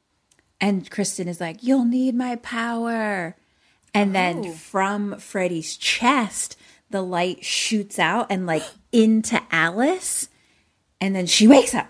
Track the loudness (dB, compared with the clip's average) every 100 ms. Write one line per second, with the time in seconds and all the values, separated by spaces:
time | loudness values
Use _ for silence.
0 | _ _ _ _ _ -4 -2 -2 -4 -6
1 | -4 -4 -8 -8 -10 -6 0 2 2 2
2 | 0 0 -4 -6 -6 -6 -4 -4 -4 -2
3 | -2 -4 -6 -10 _ _ _ _ _ 0
4 | 2 2 0 -2 -8 -12 -6 -2 -2 -2
5 | -6 -8 -8 -4 -2 -4 -8 -6 -4 0
6 | 2 2 0 -4 -8 -12 -20 _ _ -8
7 | -4 -2 -2 -4 -6 -4 -2 -2 -2 0
8 | 0 0 -2 -2 -2 -4 -6 -14 _ 4
9 | 4 4 0 -4 -2 0 0 2 0 0
10 | -2 -4 -6 _ _ _ _ _ _ -6
11 | -2 -2 2 6 8 8 6 0 -6